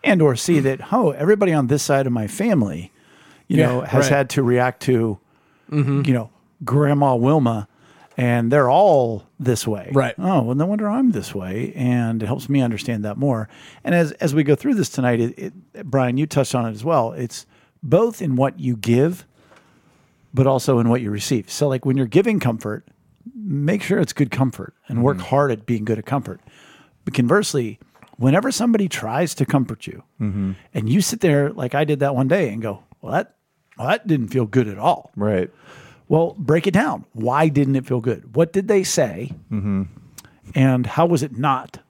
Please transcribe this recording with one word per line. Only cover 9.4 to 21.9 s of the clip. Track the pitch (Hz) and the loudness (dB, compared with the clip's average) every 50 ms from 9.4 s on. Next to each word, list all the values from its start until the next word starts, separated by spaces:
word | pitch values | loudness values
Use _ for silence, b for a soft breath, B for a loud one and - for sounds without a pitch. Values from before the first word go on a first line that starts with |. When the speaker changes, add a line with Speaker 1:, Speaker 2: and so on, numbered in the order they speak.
Speaker 1:
this | 135 127 120 - - | 0 0 0 0 -2
way. | 117 107 98 87 - | -4 -4 -6 -6 0
Speaker 2:
Right. | 135 139 127 120 113 - | 0 0 0 0 -4 -4
Speaker 1:
Oh, | 185 185 196 147 | -2 0 0 0
well, | 113 113 127 | 0 0 0
no | 143 160 | -2 0
wonder | 185 208 214 214 208 | -2 -2 -2 -2 -2
I'm | 208 254 269 247 | -2 0 0 0
this | 185 110 - - - | 0 0 -6 -6 -10
way, | 101 92 92 92 107 127 - - | -8 -8 -6 -6 -6 -6 -8 -6
and | - 127 123 123 123 117 113 117 113 | -2 -2 0 0 0 0 -2 -2 -4
it | 110 | -2
helps | 101 127 139 - - | -4 -4 -6 -4 -2
me | 143 139 | 0 0
understand | 127 120 113 101 - - 117 107 104 | 0 0 -2 -4 -6 -6 -6 -4 -6
that | 107 101 113 | -6 -4 -2
more. | 139 143 123 110 110 B B B B B B B | -2 -2 -2 -2 -4 B B B B B B B
And | B - | B 0
as, | 175 170 165 147 | 0 2 0 0
as | - - 202 156 139 | -2 -4 -4 0 0
we | 156 147 | 0 2
go | 139 143 | 2 2
through | - - 285 262 | 2 2 -2 0
this | 208 - - | 0 -2 -2
tonight, | - - 127 123 120 113 | -2 -2 0 0 2 2
it, | 117 123 - - - - - - - _ _ | 0 -2 -4 -8 -12 -12 -14 -16 -20 _ _
it, | - 202 147 | -16 -10 -2
Brian, | 117 139 131 123 120 | 0 0 0 0 0
you | 135 156 | -2 -2
touched | 151 - 143 131 - - | 0 0 -2 -2 0 -2
on | 123 120 | -4 -4
it | 113 | -4
as | 107 107 113 | -6 -6 -2
well. | 160 165 139 117 113 | 0 0 2 0 0
It's | - - 123 113 - - - b b b b b b b | -4 -8 -10 -10 -10 -16 -18 b b b b b b b
both | - 113 147 180 226 240 220 - | -2 2 2 4 4 2 -2 -4
in | 190 151 127 | -4 -2 0
what | 123 135 135 - - | 2 0 0 0 -4
you | 139 127 120 | -4 -4 -4
give, | 110 - 117 117 123 143 170 180 - - _ b b b b b b b b b b b b b b b b b b b _ | -2 0 2 4 4 4 2 0 -6 -14 _ b b b b b b b b b b b b b b b b b b b _
but | - 123 131 | 0 2 4
also | 135 135 127 - - 131 120 | 4 4 2 2 2 2 4
in | 117 117 | 4 2
what | 120 127 | 2 0
you | 120 101 | 0 -4
receive. | 104 104 - - 139 113 98 - | -4 -4 -2 -2 -2 -2 -2 -6
So, | - - 147 143 | -4 -2 0 0
like, | 131 120 - | 0 -2 0
when | 135 | 0